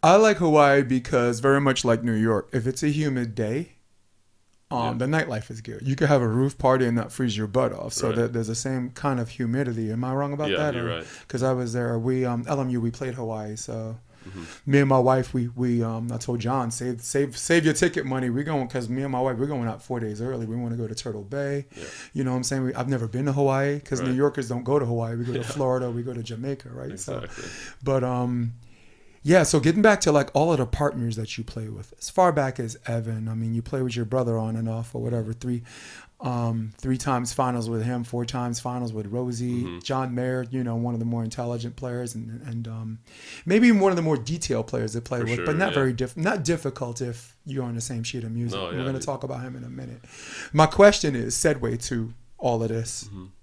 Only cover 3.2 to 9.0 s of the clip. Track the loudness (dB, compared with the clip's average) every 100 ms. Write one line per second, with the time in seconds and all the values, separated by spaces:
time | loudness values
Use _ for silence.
3.2 | -4 -2 -2 -2 -6 -14 _ _ _ _
4.2 | _ _ _ _ _ -4 -2 0 0 0
5.2 | 0 -4 -6 -14 -12 -8 -4 2 4 6
6.2 | 4 2 2 2 4 6 4 2 -2 -2
7.2 | -2 0 0 2 2 -2 -6 -2 0 2
8.2 | 0 0 -2 -4 -2 -4 -4 -4